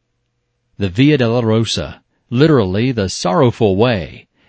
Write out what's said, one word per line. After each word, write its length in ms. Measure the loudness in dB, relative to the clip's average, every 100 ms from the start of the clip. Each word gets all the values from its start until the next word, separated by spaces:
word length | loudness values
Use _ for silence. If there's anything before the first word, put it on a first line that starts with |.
| _ _ _ _ _ _ _ -8
The 120 | -4
Via 300 | 0 2 2
Dolorosa, 840 | 2 0 0 0 0 -4 -8 -12 _ _ -6
literally 600 | 0 4 4 2 -2 -2
the 180 | -2 -4
Sorrowful 680 | -4 -2 2 2 2 0 2
Way, 500 | 0 -2 -6 -14 -20 _